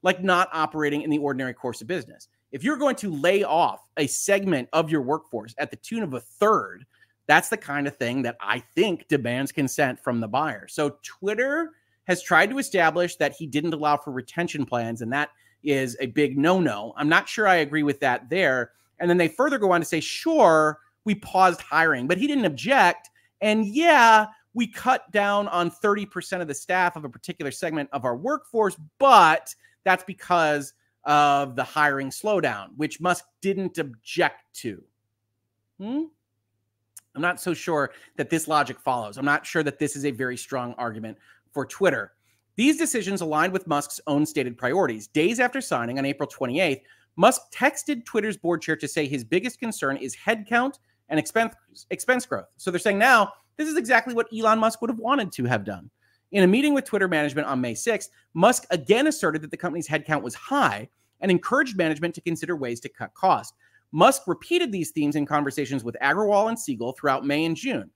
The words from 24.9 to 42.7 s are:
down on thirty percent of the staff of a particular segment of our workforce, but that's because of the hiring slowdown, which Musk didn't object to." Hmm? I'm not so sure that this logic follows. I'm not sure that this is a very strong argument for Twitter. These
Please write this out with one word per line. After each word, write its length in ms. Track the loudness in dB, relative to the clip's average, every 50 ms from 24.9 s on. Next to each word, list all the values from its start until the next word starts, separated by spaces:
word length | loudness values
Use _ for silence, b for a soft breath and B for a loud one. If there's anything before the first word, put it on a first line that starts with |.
| 0 0 -2 _ -2
down 360 | 0 2 2 2 0 0 0
on 220 | -2 -2 -2 -2
thirty 360 | -4 -2 0 0 0 0 -2
percent 340 | -8 -10 -12 -8 -8 -6 -6
of 80 | -6 -6
the 60 | -8
staff 420 | -10 -4 -2 0 2 2 0 0
of 80 | -4 -12
a 40 | -14
particular 400 | -14 -14 -14 -14 -12 -8 -8 -8
segment 400 | -8 -6 -6 -4 -4 -4 -6 -6 -6
of 140 | -4 -2
our 100 | -2 -4
workforce, 580 | -2 -4 -4 -4 -4 -6 -6 -2 0 0 0 -2 -6 -16 -20 _ _
but 560 | 6 8 10 10 10 8 6 2 -2 -8 -16 b b b b b _
that's 180 | 0 0 0 0
because 680 | -10 -14 -16 -4 0 2 2 4 2 2 0 -4 -8 -14 _ _ _ _ _ _
of 520 | 2 4 4 6 4 4 2 0 -2 -4
the 60 | -6 -6
hiring 460 | -4 0 2 2 2 2 0 -4 -8
slowdown, 600 | -10 -6 -2 -2 0 0 0 -2 -4 -4 -10 -14 -8
which 220 | -8 -6 -6 -6 -4
Musk 280 | -2 -2 -2 -2 -4 _ _ _ -4
didn't 340 | -4 -2 -2 -4 -6 -4
object 680 | -6 -8 -8 -8 -16 _ -10 -2 0 0 0 0 -6 _ _ _
to." 280 | -12 -10 -10 -10 -10 -16 _ _ _ _ _ _ _ _ _ _ _ _ _ _ _ _ _ _ _
Hmm? 260 | -12 -8 -6 -6 -6 -8 _ _ _ _ _ _ _ _ _ _ _ _ _ _ _ _ _ -20 _ _ _
I'm 60 | -4
not 180 | -4 -2 -2 -2
so 140 | -4 -6 -6
sure 400 | -4 -4 -2 0 0 0 -2 B B B B B
that 140 | -8 -4 -2
this 180 | -2 -2 -2 0
logic 320 | 2 2 2 0 -4 -6
follows. 380 | -4 -2 -2 -2 -4 -8 -10 -6
I'm 80 | -2
not 180 | 0 0 0 -2
sure 180 | -4 -4 -2 -2
that 160 | -2 -2 -4
this 160 | -4 -4 -4
is 120 | -4 -4
a 40 | -4
very 280 | -4 -2 -4 -6 -6 -8
strong 340 | -10 -8 -6 -6 -6 -8 -8 -8
argument 400 | -8 -8 -8 -8 -12 -12 -14 b b b b b b _ _
for 140 | -8 -8
Twitter. 480 | -8 -4 2 2 2 2 2 -4 -8 _ _ _ _ _ _ _ _ _
These 240 | 0 2 2